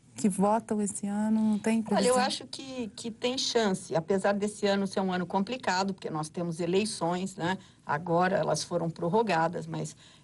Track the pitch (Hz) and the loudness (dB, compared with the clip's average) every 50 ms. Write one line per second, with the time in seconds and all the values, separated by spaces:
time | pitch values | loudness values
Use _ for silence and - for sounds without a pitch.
0 | _ - - - - 208 180 - 190 202 214 226 220 - 220 208 208 196 202 - | _ -18 -4 0 0 0 2 4 4 4 4 2 0 0 -2 -2 -2 -2 -4 -4
1 | - 202 202 208 214 220 220 220 220 214 214 202 208 220 226 226 214 196 202 202 | -4 -4 -2 0 2 2 2 4 4 4 2 2 2 2 2 2 2 2 2 2
2 | - 247 254 254 247 - - - - - - - 269 269 262 254 233 196 - - | 4 4 4 4 4 2 0 -4 -8 -10 -12 -12 -10 -8 -8 -8 -8 -8 -10 -10
3 | - 233 214 - - 247 254 262 - - - 233 220 202 190 185 - - - 160 | -10 -10 -8 -4 -2 -2 -2 -2 -2 0 2 2 4 4 2 0 -2 -2 -2 -2
4 | 160 - 196 190 196 202 208 202 202 208 208 - 208 202 196 202 196 190 - 208 | 0 2 0 2 2 2 0 0 0 -2 -2 -2 0 0 2 2 0 0 -2 -2
5 | 190 185 180 180 175 170 - 196 196 214 247 254 - 208 180 185 196 196 190 - | -2 0 0 -2 -2 -2 0 0 0 0 -2 -4 -2 0 0 0 0 -2 -4 -6
6 | - 165 156 151 160 156 - 185 170 170 160 165 175 165 180 190 220 214 - - | -8 -6 -6 -6 -6 -6 -6 -6 -4 -4 -4 -2 -2 0 2 2 2 0 -2 -2
7 | 170 165 175 180 190 190 - - 160 175 190 190 - - - _ _ - 143 151 | -2 -2 -2 -2 -4 -6 -6 -4 -2 -2 -2 -4 -6 -12 -20 _ _ -4 -4 -4
8 | 175 170 165 170 180 185 170 156 160 151 151 156 - - 180 170 165 170 160 - | 0 0 2 4 4 4 2 2 2 0 0 -2 -2 -2 -2 -2 -2 -2 -4 -2
9 | 170 170 170 220 240 202 170 160 165 165 175 165 160 165 156 156 156 156 - - | -2 2 2 2 2 2 2 2 2 2 0 -4 -8 -6 -6 -6 -6 -8 -10 -14
10 | - - - - | -20 -20 -20 -20